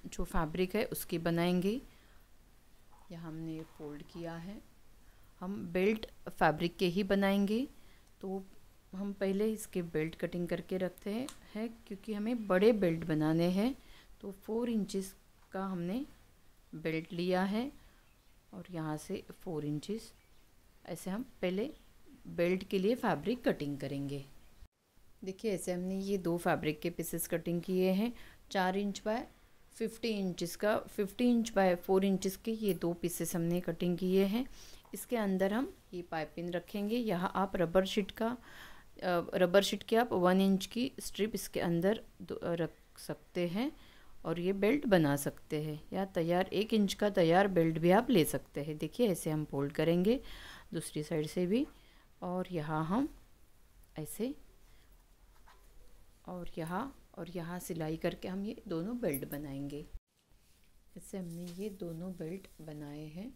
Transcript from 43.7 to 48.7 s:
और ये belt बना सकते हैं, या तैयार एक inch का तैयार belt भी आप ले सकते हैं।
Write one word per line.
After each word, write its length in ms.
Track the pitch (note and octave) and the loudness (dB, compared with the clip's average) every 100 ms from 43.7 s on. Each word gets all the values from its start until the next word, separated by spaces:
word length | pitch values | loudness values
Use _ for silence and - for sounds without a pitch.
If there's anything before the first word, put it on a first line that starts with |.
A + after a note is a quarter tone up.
| - - - - - D#3 | -6 -20 -20 -18 -8 -4
और 140 | E3 | -2
ये 140 | F3+ | 0
belt 320 | G3 G3+ C#4+ C4 | 4 4 4 6
बना 300 | F#3 D3 C#3+ | 6 6 2
सकते 460 | - - - D3+ | 0 -6 -6 -4
हैं, 180 | D#3 D3+ - | -4 -8 -6
या 120 | F#3 G3 | -4 -2
तैयार 420 | F#3+ E3 F3 F#3+ | -2 2 2 2
एक 200 | F#3 A3 | 0 2
inch 200 | A3 G3 | 4 4
का 160 | - G#3 | 2 2
तैयार 380 | G3 E3 F3 G3+ | 4 6 6 6
belt 300 | F3+ E3 D#3+ | 4 4 4
भी 140 | E3+ | 6
आप 180 | F#3+ B3 | 6 8
ले 160 | G#3+ C#3+ | 6 6
सकते 380 | C#3 - - | 0 -6 -8
हैं। 140 | D3 | -6